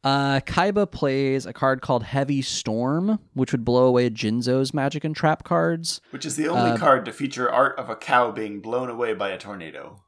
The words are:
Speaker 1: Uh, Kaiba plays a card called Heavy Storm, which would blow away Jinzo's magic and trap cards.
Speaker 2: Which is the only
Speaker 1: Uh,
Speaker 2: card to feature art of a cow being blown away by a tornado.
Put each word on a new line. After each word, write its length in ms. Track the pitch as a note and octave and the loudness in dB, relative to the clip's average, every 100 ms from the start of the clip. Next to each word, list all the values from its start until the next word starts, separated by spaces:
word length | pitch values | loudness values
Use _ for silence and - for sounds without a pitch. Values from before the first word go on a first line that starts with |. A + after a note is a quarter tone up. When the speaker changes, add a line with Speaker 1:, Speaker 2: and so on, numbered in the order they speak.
Speaker 1:
Uh, 380 | C3+ C#3 C#3 C#3 | 0 0 2 0
Kaiba 500 | - - F#3+ G3+ G3+ | 0 0 2 2 0
plays 540 | - C#3+ C3+ C3+ C3+ | 0 0 0 0 0
a 80 | B2+ | -4
card 300 | - C3+ C3 | -2 0 0
called 200 | - B2 | 0 -2
Heavy 360 | G#2 C#3 C#3 C#3+ | 0 -2 0 -2
Storm, 800 | B2+ - - A2 B2 D#3 G3 G#3+ _ | -2 -6 -4 -2 0 0 0 -2 _
which 180 | - C3 | -4 0
would 140 | B2+ A2+ | 0 2
blow 180 | B2 | 4
away 240 | B2+ B2 B2 | 6 6 2
Jinzo's 640 | A2+ G#2+ A#2 B2 C3 C3+ | 0 -2 0 0 0 0
magic 320 | D3+ C3+ D3+ | 0 -2 -2
and 100 | D#3 | -6
trap 300 | D3+ D#3 D#3 | 0 0 0
cards. 560 | - E3+ E3 E3 E3 - _ | 0 2 2 0 -4 -10 _
Speaker 2:
Which 160 | - | -10
is 120 | D#3 C#3 | -8 -2
the 120 | D#3+ | 0
only 220 | B2+ A#2+ | 2 2
Speaker 1:
Uh, 80 | A#2 | 4
Speaker 2:
card 260 | D#3 C3 | 4 4
to 80 | G#2 | 2
feature 380 | - C#3 A#2+ B2 | -6 -6 -2 0
art 280 | A#2+ C3 C3 | 4 2 0
of 120 | A#2 | -8
a 60 | A2 | -8
cow 340 | - B2 A#2+ | 2 4 4
being 320 | G#2+ G#2+ G#2 | -2 -6 -8
blown 260 | G#2+ B2 B2+ | -4 -4 -4
away 240 | A#2 A#2 | -4 -2
by 160 | G2+ G2+ | -2 -4
a 80 | F#2 | -6
tornado. 680 | G#2 G2 D#2+ C#2+ - G2+ | -10 -12 -12 -14 -16 -20